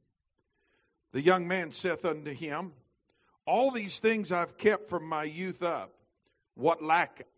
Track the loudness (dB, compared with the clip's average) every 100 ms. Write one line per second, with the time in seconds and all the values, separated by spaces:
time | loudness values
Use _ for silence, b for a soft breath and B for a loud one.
0 | _ _ _ _ _ _ _ _ _ _
1 | _ 2 4 4 2 -4 -4 -4 -4 -2
2 | -2 -4 -8 -10 -6 -6 -8 -14 _ _
3 | _ _ _ _ 0 2 2 0 -6 0
4 | 2 2 0 -2 -2 2 4 4 0 -6
5 | -2 -4 -4 -6 -8 -4 -2 -2 -6 _
6 | _ _ _ _ _ 0 0 2 2 2
7 | 2 -4 -20